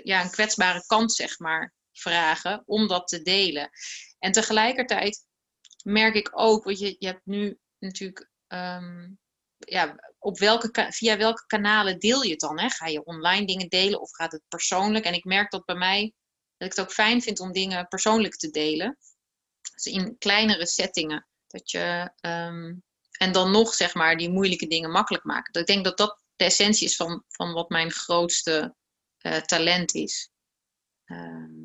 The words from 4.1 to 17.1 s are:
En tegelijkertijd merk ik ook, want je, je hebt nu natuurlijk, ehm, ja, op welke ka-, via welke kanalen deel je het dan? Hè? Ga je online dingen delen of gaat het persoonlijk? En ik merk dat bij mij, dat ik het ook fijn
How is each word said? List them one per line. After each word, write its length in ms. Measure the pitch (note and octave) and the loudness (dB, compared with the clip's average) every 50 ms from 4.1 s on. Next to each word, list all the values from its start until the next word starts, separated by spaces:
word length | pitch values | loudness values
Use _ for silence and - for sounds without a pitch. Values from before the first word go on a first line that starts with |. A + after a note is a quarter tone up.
| _ _ | _ _
En 120 | - G3 | 0 4
tegelijkertijd 920 | G3 A3 G#3+ - G#3+ A3 A3 B3 C4 B3+ B3 B3+ G#3 F#3+ - G#3 - - _ _ _ _ _ _ _ _ _ _ _ - - | 4 4 4 4 4 4 4 4 2 0 -2 -2 0 0 0 -2 -4 -6 _ _ _ _ _ _ _ _ _ _ _ -12 -4
merk 320 | G3+ G#3 G#3+ A3 A3 G#3+ | 0 2 4 4 4 2
ik 140 | G#3 G3+ - | 2 -2 -2
ook, 320 | - - A3+ A3+ G#3+ A3 - | 0 2 4 6 4 4 2
want 160 | F#3+ G3+ F#3+ | -2 -4 -4
je, 160 | G3+ G3 F#3 - | -4 -6 -6 -6
je 80 | F#3+ | -6
hebt 180 | F#3 F#3 F#3 - | -8 -8 -8 -8
nu 340 | F#3+ G3+ G3+ G#3 G3+ - - _ _ _ | -6 -4 -4 -4 -4 -6 -10 _ _ _
natuurlijk, 520 | _ G3 F#3+ F#3 - F#3+ F#3 F#3 - - _ _ _ _ | _ -12 -10 -10 -10 -10 -12 -12 -16 -20 _ _ _ _
ehm, 600 | - F3+ F3+ F3+ F3+ F3+ F3+ F3+ F3 F3 F3 F3 F3+ G3 - _ _ _ _ _ _ _ | -12 -10 -8 -8 -8 -8 -10 -12 -14 -14 -16 -18 -18 -20 -20 _ _ _ _ _ _ _
ja, 380 | _ - - - F#3 E3 D3 - - - - - _ | _ -12 -4 -2 0 0 -2 -4 -10 -20 -20 -14 _
op 200 | - G3+ - - | -6 -6 0 4
welke 320 | G3+ G#3+ A3+ A3+ A3+ A3 | 4 4 4 4 2 -2
ka-, 200 | - A3+ - G#3 | 0 -2 -2 -2
via 260 | - - A3 A3 G#3+ | -2 0 2 2 2
welke 280 | G3 A3 A3+ A3+ - - | 4 2 2 2 0 -4
kanalen 540 | - A3 G#3 G3+ G#3 G#3+ G#3+ G3+ F#3+ F#3 F3 | -2 -2 0 2 4 4 4 4 2 0 2
deel 240 | G3+ A3 B3+ C#4+ B3+ | 2 2 4 4 2
je 80 | F3+ | 0
het 80 | D#3 D3+ | -2 -2
dan? 200 | D#3 D3 D#3 E3 | -4 -4 -2 -2
Hè? 100 | G#3 B3 | -2 -2
Ga 180 | - - D#3+ | -2 -4 -4
je 180 | E3 D3+ D3+ - | -4 -4 -6 -6
online 400 | E3 E3 D#3+ D#3+ F3 F#3 G3+ G#3 | -8 -6 -2 0 2 2 2 0
dingen 240 | F#3 F3+ F#3 F3+ E3 | -2 -2 -4 -4 -2
delen 320 | F#3 F#3 F#3+ G3+ G3+ - | 0 2 2 2 0 -2
of 100 | - - | -6 -10
gaat 200 | - - E3 E3 | -8 -8 -8 -6
het 100 | D#3+ D#3 _ | -8 -10 _
persoonlijk? 580 | - - E3+ - - F#3+ F#3 G3+ G#3+ G#3+ A3 A3 | -12 -8 -6 -2 -2 0 0 2 2 0 0 0
En 80 | E3+ F3 | -2 -2
ik 100 | F3 - | -4 -2
merk 280 | F#3 F#3+ G3+ G3+ G3+ | 0 0 0 0 -2
dat 140 | - F3+ - | -4 -8 -6
bij 100 | - F3+ | -6 -4
mij, 380 | F3+ F3+ F#3 G3 G3+ G#3 A3 - _ _ _ _ _ _ _ _ | -2 0 0 0 0 -2 -4 -8 _ _ _ _ _ _ _ _
dat 140 | - F#3 F#3 | -12 -10 -6
ik 40 | - | -4
het 100 | G3+ F#3+ | -4 -6
ook 80 | - - | -2 0
fijn 280 | - G#3+ A3 | 2 2 4